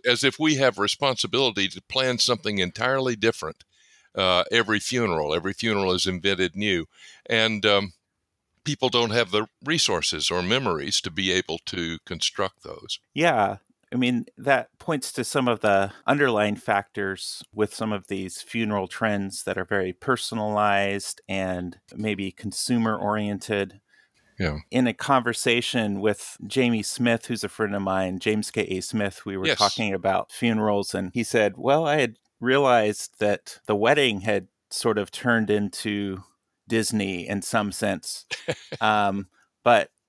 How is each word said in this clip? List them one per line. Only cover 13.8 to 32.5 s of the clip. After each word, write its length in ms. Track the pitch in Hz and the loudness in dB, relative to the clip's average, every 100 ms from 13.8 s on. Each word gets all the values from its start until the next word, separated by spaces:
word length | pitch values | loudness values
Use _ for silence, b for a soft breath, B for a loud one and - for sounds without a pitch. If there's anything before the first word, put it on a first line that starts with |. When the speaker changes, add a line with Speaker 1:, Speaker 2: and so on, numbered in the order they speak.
| - | -8
Speaker 2:
I 20 | 120 | 0
mean, 300 | 123 123 - - | 0 0 -4 -6
that 300 | 113 135 113 _ | 2 2 0 _
points 340 | - 151 - | -4 -4 -4
to 100 | - | -6
some 240 | 120 147 123 | -2 0 2
of 140 | 110 | 2
the 320 | 107 98 98 - - | 4 4 2 -4 0
underlying 520 | 147 143 107 104 104 | 2 4 4 2 0
factors 840 | - 101 101 - 98 95 - - - | 0 0 0 -6 -6 -6 -10 -12 -10
with 200 | 107 104 | -2 -2
some 200 | - 110 | -2 -4
of 140 | 104 - | -4 -4
these 340 | 98 95 - | -6 -6 -10
funeral 480 | - 117 110 104 95 | -8 -4 0 0 -2
trends 540 | - 110 104 98 - | -2 0 0 -2 -6
that 140 | - 95 | -6 -4
are 60 | |
very 300 | 92 101 92 | -2 0 -2
personalized 1300 | 90 - 123 - 113 107 104 104 101 98 98 - - - | -4 -2 -2 -2 -4 -2 2 2 2 0 -2 -6 -12 -6
and 500 | 98 95 92 90 85 _ - | -4 -2 -4 -6 -10 _ -6
maybe 340 | 107 101 98 | -4 -4 -6
consumer-oriented. 1500 | - 104 - - 120 113 107 101 107 104 101 - 104 98 101 _ b b b b - | -8 -10 -6 0 2 2 0 0 -2 -2 -4 -2 -2 -2 -8 _ b b b b -6
Speaker 1:
Yeah. 200 | 90 76 - | -4 -4 -2
Speaker 2:
In 160 | 120 123 | 2 2
a 60 | |
conversation 1080 | - - 135 117 113 131 117 120 123 107 98 | 0 2 2 2 -2 0 2 0 -2 -2 0
with 380 | 104 104 - - 101 | 0 0 -6 -14 -6
Jamie 380 | 131 123 113 | 0 2 2
Smith, 420 | 101 - 120 117 - | -2 0 2 2 -2
who's 180 | 117 | -6
a 60 | 101 | -6
friend 260 | - 107 101 | -2 -2 -2
of 60 | |
mine, 380 | 98 95 92 92 | 0 0 0 -2
James 320 | - 107 107 | 0 0 0
K 100 | - | -2
A 180 | 98 92 | -2 -2
Smith, 440 | - 110 101 - - | -4 -2 -2 -4 -8
we 100 | 95 | -4
were 100 | 104 | 0
Speaker 1:
Yes. 100 | 123 | 2
Speaker 2:
talking 360 | 101 - 110 | 2 2 -2
about 380 | 98 95 95 - | 0 0 0 -2
funerals, 640 | - 120 110 104 101 98 | -2 0 2 2 0 0
and 180 | 95 95 | -4 -4
he 100 | 120 | -4
said, 300 | 113 120 104 98 | 0 2 2 0
"Well, 300 | 127 143 160 | 2 2 2
I 120 | 151 | 2
had 160 | 123 110 _ - | 0 -4 _ -6
realized 760 | 120 | 2